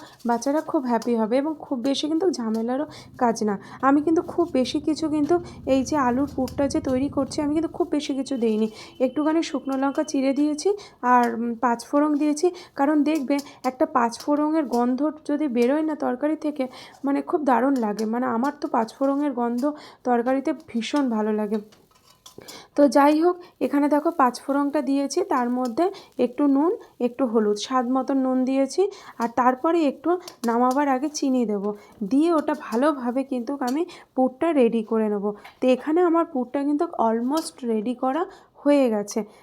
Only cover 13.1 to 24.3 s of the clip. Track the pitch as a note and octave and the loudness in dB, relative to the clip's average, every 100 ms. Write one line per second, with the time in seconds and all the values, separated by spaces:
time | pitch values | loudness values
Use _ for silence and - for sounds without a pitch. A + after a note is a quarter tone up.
13.1 | D#4+ C4 C#4+ C#4+ - C4 - D#4 C#4 A#3 | 0 0 -2 -4 -8 -4 -2 0 2 0
14.1 | - - D4 D4+ D#4+ C4 A#3+ A#3+ B3+ D4+ | -2 -2 0 2 0 0 0 0 0 -2
15.1 | D4+ - D4 D4+ A#3+ A#3+ D4+ D#4 D4 C4 | -4 -4 -2 0 2 2 2 0 -2 -2
16.1 | B3 D4+ D4+ D4+ D4 B3+ - - - C#4 | -2 -2 -2 -4 -4 -6 -8 -20 -6 -2
17.1 | C#4+ C#4 E4+ C4+ A#3 C4+ C4 G#3+ G#3 A3 | -2 -2 -2 2 2 4 2 -2 -2 -4
18.1 | A#3 B3+ A3+ C#4 C#4+ D4+ B3 A3+ - C#4 | -2 -2 -2 -2 -4 -4 -2 -2 -2 0
19.1 | C#4 D4 A#3+ A#3+ A#3+ D4 D4 - - B3 | 0 -2 -2 -2 -2 -2 -4 -14 -8 -2
20.1 | A#3+ A#3+ C4+ D4 C#4 - A#3 A3+ D4 C4 | 0 2 0 -2 -6 -6 -6 -2 0 0
21.1 | A3 G#3+ G#3+ G#3 G#3+ - - _ _ _ | 0 0 -2 -2 -4 -6 -20 _ _ _
22.1 | _ - - - - - - C#4+ C#4+ C#4+ | _ -20 -20 -20 -20 -4 4 4 6 6
23.1 | D4+ F4 F4 - - C4 C#4+ C#4+ D4 E4 | 6 2 0 -6 -4 0 2 2 2 0
24.1 | E4 B3+ | 2 2